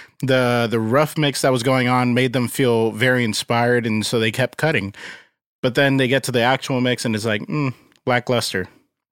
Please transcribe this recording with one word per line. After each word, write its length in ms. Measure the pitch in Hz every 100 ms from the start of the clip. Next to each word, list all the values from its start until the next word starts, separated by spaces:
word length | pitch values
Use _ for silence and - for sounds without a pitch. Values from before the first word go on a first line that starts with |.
| - -
The, 480 | 131 131 123 120 117
the 80 | 113
rough 380 | 110 135 151 -
mix 240 | 147 -
that 100 | 139
was 120 | 127
going 260 | 131 131 123
on 240 | 127 123
made 180 | 120 131
them 160 | 127 117
feel 440 | - 127 117 113
very 340 | 107 127 127 117
inspired, 600 | 104 - 120 120 123 113
and 200 | 107 104
so 140 | 120
they 100 | 110
kept 260 | 110 123 -
cutting. 360 | 156 135 98 - - - _ _ _ _
But 140 | 131 123
then 220 | 139 135
they 100 | 127
get 160 | 135
to 80 | -
the 100 | 120
actual 380 | 120 131 - 127
mix, 240 | 127 123
and 100 | 120
it's 120 | 107 110
like, 160 | 107
mm, 320 | - 151 135 - _ _ -
lackluster. 640 | 123 - 120 - 95 90 _ _ _ _